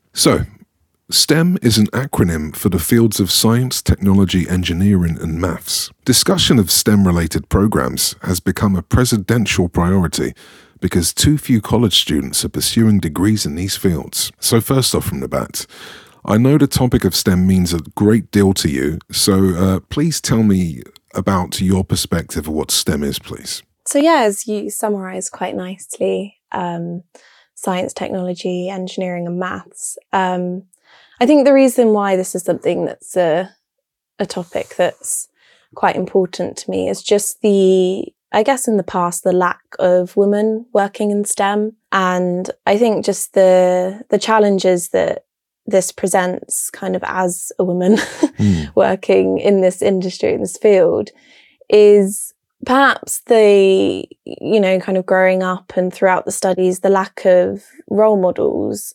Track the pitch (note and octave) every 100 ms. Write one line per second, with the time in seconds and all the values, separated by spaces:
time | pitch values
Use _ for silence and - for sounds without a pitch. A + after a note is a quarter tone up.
0 | _ - D#3 G#2 - - _ _ _ _
1 | - - - D3+ E3+ F#3 A#2+ G#2+ G#2+ A2+
2 | C3+ - F#2+ D#2+ D#2 - G#2 E2+ - A#2
3 | A2+ - F#2 - A2 A#2 B2+ - - -
4 | G2 G2 F#2 F#2 D#2+ F#2 E2+ E2+ G2+ F#2+
5 | E2+ D#2+ E2 D#2+ F#2 - - - - _
6 | - B2 - F#3+ - C3+ F2+ - A2+ G#2
7 | F#2+ E2+ E2 D#2+ - F#2+ G#2+ D#2 B1+ C2+
8 | - - - F2+ - - G#2+ F#2 - G#2
9 | B2 A2+ F#2 A#2+ G2+ - F2 - E2+ G2
10 | D#2+ - B1 - - - _ - F#2 F#2
11 | - - D3 D3+ - A#2 - A2+ A2+ -
12 | - D2 C#2 - - D#2 - A#2 A2 G2+
13 | E2 D2+ G2+ G#2+ D#2+ D2+ F#2+ - G2 D#2
14 | - - - - - A#2 - C3+ A#2+ -
15 | - - C2 C2+ A1 - - - - -
16 | - _ - A2 C3 D3 C#3+ - B2 B2
17 | F#2+ - - F2+ F#2 F#2 F2 E2+ - -
18 | G2+ A2+ - G#2 G2 F#2+ E2 C2+ C#2+ D#2
19 | - - - F#2+ F#2+ E2+ F#2+ F#2 - -
20 | D#3+ D3 - A2+ G#2+ F#2+ F2 B1 - _
21 | _ - F#2 F#2+ F2+ - F#2 F#2+ F#2+ F#2
22 | - E2+ D#2+ E2 D#2 D2+ D2+ - - D2
23 | C#2+ C2+ - - - - _ _ - C#4+
24 | D#4 D#4+ A3 G3 - G#3+ G#3 - G#3+ G3+
25 | F#3 F#3 F#3 - F3+ G3+ F3+ F#3+ - -
26 | F#3+ F#3 G3+ _ _ - F3 E3+ E3+ F3
27 | - _ _ _ _ - - F3+ - -
28 | - F#3+ F3+ F3 F#3 F3+ F3+ F#3+ F#3 -
29 | F#3 F3 F3 F3 F#3 F#3 - - - -
30 | - G3 F#3 F3+ F3+ F3+ - _ _ _
31 | _ - B3 D4+ C4+ C4+ C4+ B3 A3+ G#3
32 | G3+ F#3+ F#3 F#3 - E3+ - F3+ E3 -
33 | - F3+ E3+ D#3+ F#3 _ _ _ _ _
34 | _ - G3 - E3+ - - - F3+ -
35 | - - - _ _ _ _ - F#3+ -
36 | F#3 G3 F#3 - F3+ - - F#3+ F#3 G3
37 | - G#3 - - G#3+ G3 F#3+ F#3 F#3 F#3+
38 | - _ - G3+ A3 C4 - G#3+ F#3 F#3+
39 | F3 F3 F#3+ F3+ F3+ - _ - F#3 F3+
40 | F3+ - G3+ G3+ A3 A3 A#3+ G#3 G3+ -
41 | G#3 G#3 G3+ - G3+ G#3 G#3+ A3+ - G3
42 | F#3 F3+ F3+ F3+ F#3 - - G#3 A#3 G3
43 | - F#3+ - G3 F#3+ F#3 F3+ F3+ F#3 G3+
44 | - G#3 - A3 G#3 F#3+ F#3 F3+ - -
45 | - - _ _ _ _ - F#3+ F3+ -
46 | G3 F#3+ F3+ F3+ - - - - F#3+ F#3
47 | - F#3 F#3 F3 - - F#3 F3+ F3+ A3
48 | - - C#4+ - G#2 E2+ D2 - - F#3+
49 | - F#3+ F#3+ F#3+ - G3 F#3 F3+ G3+ F#3+
50 | F#3 - - - F#3 - G#3+ G3 E3+ -
51 | - _ _ _ _ _ - G#3+ G#3 G#3
52 | G3 G#3 - _ _ - - C4 C4+ -
53 | - - - A3+ G#3+ G3+ G3 F#3+ G3 -
54 | - - - - - G#3+ F#3+ F#3+ - F#3
55 | F#3 F#3 F#3 F#3 F#3 F#3 _ - F#3 -
56 | F#3+ F#3 - - G3 F#3 F#3 F#3 G3 G3
57 | F#3+ - F#3+ F3+ F#3 G3+ - D4+ - G#3
58 | A3 G#3 F3+ - - - G#2 G#3 -